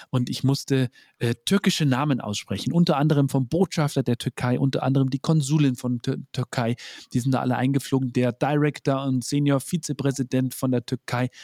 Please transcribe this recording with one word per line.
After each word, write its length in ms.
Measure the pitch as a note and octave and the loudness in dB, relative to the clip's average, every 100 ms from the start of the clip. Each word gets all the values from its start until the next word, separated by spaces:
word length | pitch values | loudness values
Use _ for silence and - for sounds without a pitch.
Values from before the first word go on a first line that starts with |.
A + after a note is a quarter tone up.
| - | -4
Und 200 | C3 B2 | -2 -2
ich 140 | C3 | -2
musste, 460 | C3 C#3 - C3+ B2 - _ - | 0 0 0 0 0 -4 _ -4
äh, 160 | A#2 A#2 - | -2 -2 0
türkische 400 | G3 G3 - D3 | 2 2 2 2
Namen 360 | B2 D3+ B2+ | 2 0 0
aussprechen. 500 | G#2+ G2+ - G2 - | -2 -6 -6 -6 0
Unter 240 | E3+ F3 C#3 | 2 2 4
anderem 320 | D3+ D3 C#3 | 4 4 2
vom 180 | C3+ B2 | 2 0
Botschafter 560 | E3 F#3+ - D3 - | 0 0 0 0 0
der 140 | B2 A#2+ | 0 -2
Türkei, 420 | - - B2 B2 | -4 -4 -2 0
unter 240 | C3+ - | 0 0
anderem 260 | C3+ C3+ C3+ | 0 2 0
die 100 | C3+ | 0
Konsulin 560 | - D#3+ C3+ D#3 C#3+ B2 | 0 2 2 2 2 0
von 260 | B2 B2 | -4 -4
Tür-, 160 | - - - | -4 -6 -6
Türkei. 440 | - B2 - A#2 A#2+ - - - | -8 -6 -2 -2 -2 -8 -18 -6
Die 60 | C3 | -2
sind 120 | C3 | 0
da 60 | B2+ | 0
alle 140 | B2+ A#2+ | 0 0
eingeflogen. 560 | B2+ C3+ - C3+ C3 | 2 0 0 -2 0
Der 180 | B2 B2 | 0 0
Director 720 | A#2 C#3 D3 D3 C#3+ - C3+ | 0 0 2 0 0 -2 0
und 200 | C#3 C3 | 0 -2
Senior 360 | - D3 C#3+ C#3 | -2 0 2 0
Vizepräsident 960 | - F3 - C#3 C#3 C3 B2+ C3 C3 | 0 -6 -4 -4 -2 -2 -2 -2 -2
von 180 | - C3 | -2 -2
der 140 | B2 - | -2 -2
Türkei. 440 | B2 - B2 B2+ - | -8 -4 -2 -2 -6